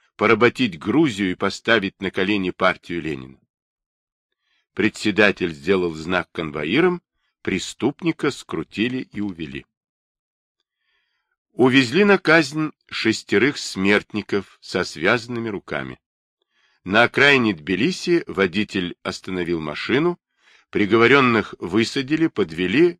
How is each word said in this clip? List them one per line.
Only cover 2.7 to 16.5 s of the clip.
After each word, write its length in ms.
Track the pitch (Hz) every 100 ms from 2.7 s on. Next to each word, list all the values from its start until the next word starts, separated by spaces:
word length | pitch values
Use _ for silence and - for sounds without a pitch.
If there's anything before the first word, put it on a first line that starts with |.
| 87 - 87
Ленина». 360 | 76 69 65 65 _ _ _ _ _ _ _ _ _ _ _ _ _
Председатель 800 | - 104 - 107 98 104 92 90
сделал 420 | 76 76 98 87
знак 340 | 80 78 90 87
конвоирам, 680 | - 80 73 76 123 180 175 - _ _ _
преступника 880 | - 95 - - 127 - 170 160 147
скрутили 800 | - - 82 76 - 120 127 -
и 80 | -
увели. 440 | 104 82 78 69 - _ _ _ _ _ _ _ _ _ _ _ _ _ _ _ _ _ _
Увезли 520 | - 127 131 123 156
на 140 | 208 196
казнь 540 | - 160 139 151 156 - _
шестерых 680 | - 113 110 - 101 135 -
смертников 1000 | - 98 98 104 - 107 95 101 92 _
со 240 | - 92
связанными 640 | 87 73 87 120 113 120 117
руками. 500 | 98 - 76 65 64 _ _ _ _ _